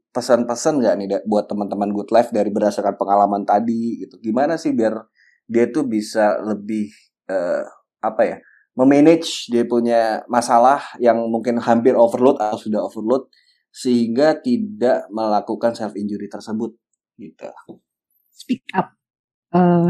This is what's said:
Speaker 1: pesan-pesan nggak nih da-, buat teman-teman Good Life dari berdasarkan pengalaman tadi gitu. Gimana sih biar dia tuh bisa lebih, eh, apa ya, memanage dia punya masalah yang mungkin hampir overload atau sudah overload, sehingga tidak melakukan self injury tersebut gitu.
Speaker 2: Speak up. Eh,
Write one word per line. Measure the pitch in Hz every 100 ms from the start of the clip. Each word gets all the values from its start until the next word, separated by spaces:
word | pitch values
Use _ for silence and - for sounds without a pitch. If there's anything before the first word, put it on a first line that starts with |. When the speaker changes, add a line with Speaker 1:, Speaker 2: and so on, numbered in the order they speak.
| _
Speaker 1:
pesan-pesan | 123 120 120 117 117 160 147
nggak | 110 92
nih | 98
da-, | 98
buat | 107 104 -
teman-teman | 104 98 101 101
Good | 104 101
Life | 113 120
dari | 110 101
berdasarkan | 101 104 104 101 98
pengalaman | 98 101 101 101
tadi | 101 104 117 117 117 92
gitu. | - -
Gimana | 110 117 151 160
sih | 151
biar | 127 110 110 - _ _ _
dia | - 113 120
tuh | 156
bisa | 131 110 107 110 104 -
lebih, | 107 104 104 110 104 - _ _ -
eh, | 95 87 73 - - _ -
apa | 110 110
ya, | 98 95 _ _ _
memanage | - 135 143 156 160 - - -
dia | 117
punya | 113 120 120 117 113 107 -
masalah | 120 113 120 123 143 - -
yang | 120 113 117
mungkin | 113 120 117
hampir | 123 117 127
overload | 110 117 123 131 127
atau | 107 113
sudah | 110 107
overload, | 95 110 107 131 - _ _ _ _
sehingga | - 131 123 113 117 156 151
tidak | 131 117 104 104 120 107 -
melakukan | 107 110 104 107 107 117
self | 117 104
injury | 101 104 104 101
tersebut | 104 110 110 113 _ _ _ _ _
gitu. | - _ - - - - _ _ _ _ _
Speaker 2:
Speak | _ - - -
up. | 196 - _ _ _ _ _ _
Eh, | 175 180 175 170